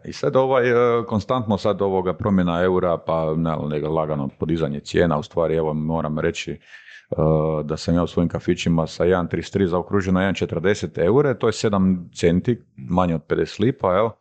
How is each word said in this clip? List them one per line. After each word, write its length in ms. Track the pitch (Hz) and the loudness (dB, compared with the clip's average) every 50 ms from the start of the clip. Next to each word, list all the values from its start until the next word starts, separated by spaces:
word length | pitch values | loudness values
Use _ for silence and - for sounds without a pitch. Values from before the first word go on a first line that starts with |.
| - | -8
I 80 | - | -14
sad 240 | 90 - - 143 120 | -10 -4 -4 0 2
ovaj, 340 | 131 131 131 135 127 120 127 117 120 123 120 117 117 | 2 2 4 2 2 2 4 2 4 4 2 2 0
e, 40 | 113 | 0
konstantno 540 | - 113 104 - - 127 127 107 110 101 92 | 0 -2 -2 0 0 -2 -2 0 0 -2 0
sad 240 | - 107 101 90 | 2 0 0 0
ovoga 320 | 101 98 95 95 90 92 82 | 0 0 0 0 0 -2 -4
promjena 480 | - - 107 98 92 87 87 85 87 | -2 -2 0 2 2 2 2 2 2
eura, 340 | 90 92 92 90 90 87 82 78 | 2 2 2 2 2 2 0 0
pa, 360 | - - 82 80 80 78 78 | 0 -2 -2 0 0 0 0
ne, 200 | 82 82 80 78 76 76 76 | 0 0 0 -2 -2 -4 -4
nego 200 | 76 73 73 76 | -4 -4 -2 0
lagano 400 | 80 80 78 76 76 71 69 69 - - | 0 0 0 0 -2 -4 -4 -6 -6 -6
podizanje 420 | 80 78 85 82 80 71 71 71 | -2 -2 0 0 0 -2 -4 -8
cijena, 380 | - - - 85 87 85 76 73 | -10 -2 0 2 2 4 2 0
u 40 | |
stvari, 320 | - - - 87 82 78 80 | -2 -4 -4 -2 0 0 0
evo 200 | 80 80 78 78 | 0 0 -2 -2
moram 440 | 78 76 80 82 82 78 76 76 78 | -2 -2 -2 -2 -2 -2 -4 -4 -2
reći, 340 | 80 85 80 - - 71 | -2 -2 -2 -4 -8 -10
e, 60 | 73 - _ - - - - - - - _ - - - 78 78 80 78 78 80 78 76 76 | -10 -12 _ -20 -20 -20 -20 -20 -20 -20 _ -8 -2 0 2 2 4 2 2 0 -2 -2 -2
da 120 | 73 78 | -4 -6
sam 180 | - - - 85 | -4 -2 0 0
ja 80 | 87 | 0
u 40 | 85 | 0
svojim 220 | 78 - 92 87 80 | 0 0 -2 -2 0
kafićima 580 | - 80 - - 90 - - 90 85 82 80 | -2 -4 -2 -2 -2 0 0 0 0 0 0
sa 180 | 78 - - 85 | -2 -2 0 2
jedan 240 | 90 92 90 85 80 | 2 2 2 0 -2
trideset 240 | - 82 80 - | -4 -6 -8 -4
tri 140 | - 98 98 | 0 0 0
zaokružen 480 | 85 87 90 85 - 101 101 87 95 92 | 2 0 -2 -2 0 -2 -2 0 2 2
na 60 | 92 | 2
jedan 140 | 95 98 85 | 2 0 0
četrdeset 640 | - 95 80 - 82 80 98 104 - 90 78 - 71 | -2 -4 -4 -4 -2 0 0 0 0 -2 -8 -2 0
eure, 360 | 80 90 113 143 147 139 120 | 2 2 4 4 2 2 0
to 120 | - - | 0 -2
je 60 | 113 | -2
sedam 580 | 104 - - 110 101 95 95 95 92 90 85 - - | -2 0 -2 0 2 4 4 2 2 0 -4 -12 -6
centi, 440 | - - 85 82 90 - 131 117 - - _ _ | 0 2 2 2 2 2 0 -4 -4 -4 _ _
manje 380 | - 67 62 87 87 90 85 82 | -18 -10 -4 -2 0 0 0 0
od 80 | 76 | -4
pedeset 360 | - - 82 82 82 - - - | -2 -2 -2 -2 -2 -4 -2 0
lipa, 360 | 107 131 131 - - 92 90 | 0 0 0 0 0 0 2
jel? 140 | 98 113 113 110 _ | 2 0 0 -4 _